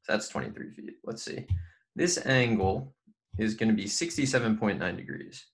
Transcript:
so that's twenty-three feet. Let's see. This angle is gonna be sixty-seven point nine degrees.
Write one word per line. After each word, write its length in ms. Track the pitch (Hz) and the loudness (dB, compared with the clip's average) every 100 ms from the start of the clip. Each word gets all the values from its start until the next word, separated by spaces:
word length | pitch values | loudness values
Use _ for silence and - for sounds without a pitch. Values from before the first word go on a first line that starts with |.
so 80 | - | 0
that's 160 | 104 - | -2 0
twenty-three 420 | - - - - | -6 -6 -8 -12
feet. 240 | - - - | -12 -16 -12
Let's 180 | - - | -10 -8
see. 240 | - - - 95 - _ _ | -8 -8 -2 -2 -2 _ _
This 300 | - 175 - | -2 0 0
angle 720 | - 131 120 110 95 110 135 _ _ _ _ 98 | 2 4 6 4 4 2 -4 _ _ _ _ -2
is 180 | 110 | 0
gonna 200 | 110 113 | 2 4
be 140 | 107 101 | 4 2
sixty-seven 680 | - 170 - 135 131 117 107 | -2 -2 0 2 2 2 2
point 220 | 107 95 | 2 0
nine 180 | 87 87 | -2 -4
degrees. 480 | - - - - - | -8 -10 -10 -16 -20